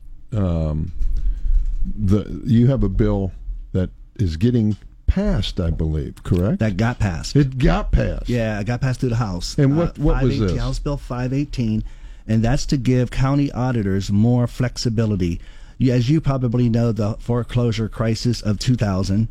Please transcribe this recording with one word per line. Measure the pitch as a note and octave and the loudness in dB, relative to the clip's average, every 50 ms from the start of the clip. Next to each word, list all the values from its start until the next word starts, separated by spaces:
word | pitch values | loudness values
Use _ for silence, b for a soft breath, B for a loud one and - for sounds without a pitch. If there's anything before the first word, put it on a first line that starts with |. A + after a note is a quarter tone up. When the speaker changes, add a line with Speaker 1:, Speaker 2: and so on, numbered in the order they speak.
| - - - - - - - | -18 -18 -18 -18 -14 -6 -4
Speaker 1:
um, | G#2+ F#2+ F#2+ F2 E2 D#2+ D#2 D#2 D#2 D#2 E2 - - - B B B B B B B B B B B B B B - - | -2 0 0 0 0 0 -2 -2 -2 -4 -4 -2 0 0 B B B B B B B B B B B B B B 0 0
the, | - - G2+ G#2+ F#2 G2 G#2 - - E2 D#2+ - | 0 0 0 2 2 2 2 2 -2 -6 -6 0
you | G2 G#2+ A2+ A#2+ B2+ | 4 4 6 6 6
have | C#3 A#2+ G#2+ | 4 4 2
a | G2 | 2
bill | F#2 G2 G#2+ G#2 G#2 G2+ G2 F#2 - - - - - - - - - | 2 2 2 2 2 0 0 -2 -6 -8 -10 -10 -10 -10 -10 -4 -2
that | F#2 F#2 F2 - - - - - | -2 -2 -2 -4 -10 -20 -18 -6
is | - G#2 F2 D#2 D#2 | -4 -2 -2 0 0
getting | G2 B2 B2 A#2+ A2 G#2+ G#2 - - - - - - - | 2 2 2 4 2 2 0 -2 -8 -16 -20 -4 -2 -2
passed, | - F#3+ G3+ A3 F#3+ A#2+ - - - - | 0 0 0 0 0 0 0 -2 -2 -2
I | F2+ E2 | -2 -2
believe, | D#2+ D2+ E2 D#2+ D#2 D#2 C#2+ - - - - | 0 0 0 0 0 -2 -4 -6 -8 -12 -2
correct? | - G2+ F2 F2+ G#2 F3 G2+ | 0 0 2 2 2 0 0
Speaker 2:
That | A2+ A2 F#2+ E2+ | 0 0 0 0
got | A2+ A#2 A#2+ - | 0 0 0 0
passed. | G#2+ G2+ E2+ D2+ - - - | 0 -2 -2 -4 -6 0 2
Speaker 1:
It | C#3 D3 C3 C3 B2+ | 2 2 2 0 2
got | C3 E3 E3+ G3+ G#3+ - | 2 2 2 2 2 2
passed. | - C3 A2+ F#2+ F2+ - - - | 2 2 2 0 -2 -4 -4 -2
Speaker 2:
Yeah, | A#2+ A#2+ A2+ A2 G#2+ G2+ | -2 -2 0 -2 -2 -4
it | G#2 | -4
got | G#2 A#2+ A#2+ | -4 -4 -2
passed | C3 C3 B2 - | -2 -2 -2 -2
through | - B2+ | -2 -2
the | A2+ A2+ | 0 0
House. | B2 G2+ F#2 F2+ - - - - | -2 -2 -4 -6 -6 -4 0 2
Speaker 1:
And | C#3+ C3+ C#3+ D#3+ | 2 4 4 2
what, | E3+ D#3+ - - | 0 -2 -2 0
Speaker 2:
Uh, | |
Speaker 1:
what | C#3+ D#3 D#3+ C#3 C3+ | 2 2 2 2 2
was | B2 | 2
Speaker 2:
five | |
eighteen, | G#2+ G#2 A2 F#2 | 2 2 2 0
Speaker 1:
this? | D#2+ - | 0 0
Speaker 2:
House | - B2+ C3 - | -2 -2 -2 -2
Bill | - D3 D3 C#3 | -2 -4 -4 -6
five | - - B2+ B2 B2+ B2+ C3 | -6 -6 -6 -4 -4 -2 -2
eighteen, | C#3 D3 C#3+ - C3 A#2+ A2 A2 A2+ A2+ b b b b b b b b - | -2 -2 -2 -2 -2 -2 0 0 -2 -4 b b b b b b b b 0
and | A2 A2+ A2 | 2 2 4
that's | A2+ C3 D3 - - | 2 2 0 0 0
to | D#3 C#3 | -2 0
give | A2+ B2+ B2+ B2+ B2 A2+ | 2 2 2 2 2 0
county | - - C3 C3 C#3 C#3+ C#3+ C#3 | 0 0 2 2 2 2 0 0
auditors | - - B2 B2+ B2 A#2 G2+ G2 F#2+ G2 G2 - | -2 -2 -2 0 0 0 0 0 0 0 0 0
more | G2+ G2+ A2 A#2+ B2 B2 A#2+ A#2 | 2 4 4 4 4 2 2 0
flexibility. | - - C3 A#2+ - - - B2 A2 G#2+ A2+ G#2+ G#2 F2+ F2+ E2+ E2+ - b b b b b b b b | -2 -2 -4 -4 -4 -4 -4 -2 0 0 0 0 0 0 0 0 -2 -4 b b b b b b b b
You, | A#2+ C3 | 2 2
as | B2 B2+ A#2 A#2 | 2 2 2 2
you | D3+ D#3+ | 2 2
probably | C#3+ C#3+ C3+ C3 B2+ A#2+ A2 B2 B2 A#2+ | 2 0 0 0 0 0 0 2 2 2
know, | A2+ A#2 A#2 A#2+ | 2 2 2 2
the | A2 G#2 G#2+ G#2 A2 - | 0 0 -2 -2 -2 -4
foreclosure | - - A#2+ B2 A2+ - - B2 A#2+ A#2+ G#2 G#2+ A2+ G2+ | -4 -4 -2 -2 -2 -2 0 0 0 0 0 -2 -4 -4
crisis | - - A2+ A2+ A2+ G#2+ - B2 A2+ - | -4 -2 -2 -2 -2 0 0 -2 -2 0
of | - G#2+ G#2 F#2+ | -2 -2 -2 0
two | - B2+ B2+ | 0 0 0
thousand, | G#2+ A#2 G2+ F#2+ F#2 G2 F#2 F#2+ G#2 A2+ A2+ | 2 2 0 0 0 0 0 0 0 0 0